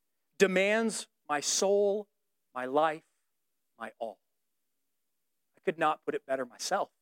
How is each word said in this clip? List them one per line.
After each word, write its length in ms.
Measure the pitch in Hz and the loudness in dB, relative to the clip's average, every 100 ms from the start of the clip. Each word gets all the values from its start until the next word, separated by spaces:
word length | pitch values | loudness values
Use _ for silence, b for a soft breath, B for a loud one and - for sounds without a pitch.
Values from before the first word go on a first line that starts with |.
| _ _ _ - | _ _ _ 2
demands 680 | 196 185 196 220 226 - - _ - | 2 4 2 2 0 -4 -10 _ -6
my 120 | 147 | -4
soul, 680 | - - 196 202 208 202 202 _ _ _ _ | -2 0 2 4 2 0 -6 _ _ _ _
my 100 | 127 | -8
life, 400 | 127 143 160 156 - _ _ _ _ _ _ - | -2 2 2 0 -12 _ _ _ _ _ _ -16
my 140 | 113 - | -14 -10
all." 200 | 113 95 _ _ _ _ _ _ _ _ _ _ _ _ _ _ | -10 -12 _ _ _ _ _ _ _ _ _ _ _ _ _ _
I 40 | |
could 140 | - 165 | -6 0
not 240 | 156 156 - | 0 0 -4
put 80 | |
it 100 | 147 - | -6 -4
better 200 | 135 123 | -4 -6
myself. 440 | 107 - 190 147 _ | -8 -4 -4 -4 _